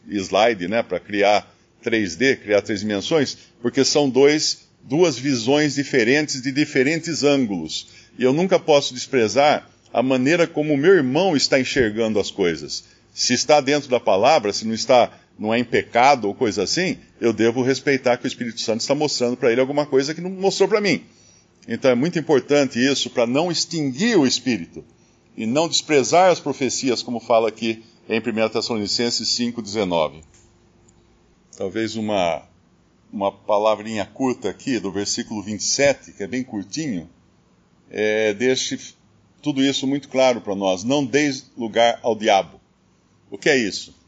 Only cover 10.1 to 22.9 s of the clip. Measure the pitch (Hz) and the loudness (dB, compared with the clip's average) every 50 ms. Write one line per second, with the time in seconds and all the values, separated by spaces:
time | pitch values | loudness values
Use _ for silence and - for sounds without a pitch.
10.1 | 135 127 127 139 170 175 165 - - 151 151 151 147 139 143 185 196 175 135 123 | 0 2 2 2 2 2 0 0 0 -4 -2 -2 0 2 4 6 6 6 4 0
11.1 | 131 156 190 196 160 131 - - 151 135 127 - - 147 123 107 104 110 113 110 | 0 0 0 2 0 0 0 2 0 0 0 0 0 0 0 0 0 -2 -2 0
12.1 | 107 101 92 - - - 95 87 80 71 73 71 - - - _ _ _ _ _ | 0 -2 -2 -2 -2 -2 0 0 0 -4 -8 -12 -12 -14 -14 _ _ _ _ _
13.1 | _ - - - 123 - - - 151 147 135 135 147 147 123 123 123 117 - 113 | _ -6 -2 0 0 0 2 4 4 4 4 2 -2 -2 0 -2 -2 0 2 2
14.1 | 98 95 110 139 160 151 107 104 95 - 113 110 110 107 - - 127 123 107 92 | 2 4 4 4 4 4 2 -2 -4 -4 -6 -6 -6 -6 2 4 6 6 6 4
15.1 | - - _ _ _ - 104 110 113 120 120 117 - 107 - - - 117 123 139 | -2 -18 _ _ _ -6 -4 -2 0 -2 -2 0 -2 -2 -2 0 2 4 4 4
16.1 | 147 123 104 101 101 - 131 107 92 101 92 - - 160 185 175 - - - _ | 4 4 0 -4 -2 0 -2 -2 0 -2 -2 -2 -2 -2 -2 -4 -4 -8 -12 _
17.1 | _ - 110 117 110 98 110 117 117 131 123 131 135 - - 147 139 131 - 123 | _ -2 -2 0 2 2 0 2 2 0 0 0 -2 -2 0 -2 -2 0 2 0
18.1 | 120 123 - 131 - - 127 117 107 - - - 107 110 - - 139 147 151 135 | 0 0 -2 -10 -8 -8 -10 -10 -8 -8 -4 -4 -4 -4 -2 -2 -2 -2 -2 -4
19.1 | - - 123 120 123 - - 120 113 127 135 131 147 143 147 147 135 131 139 143 | -2 -2 -2 -2 -2 0 0 2 2 2 0 0 0 -4 -2 2 0 0 0 0
20.1 | 156 165 175 185 190 185 190 196 185 - 196 180 214 214 208 196 139 - - - | -6 -8 -8 -10 -8 -2 -2 -2 2 2 0 2 2 0 2 0 -2 -2 -4 -16
21.1 | _ _ _ _ _ _ _ _ _ _ - - 117 110 - 131 123 120 139 175 | _ _ _ _ _ _ _ _ _ _ -10 -10 -10 0 2 2 2 2 0 -2
22.1 | 175 170 147 - 156 127 - - 139 147 139 127 - 113 127 139 | -2 -4 0 2 2 2 2 2 2 2 2 0 0 0 0 0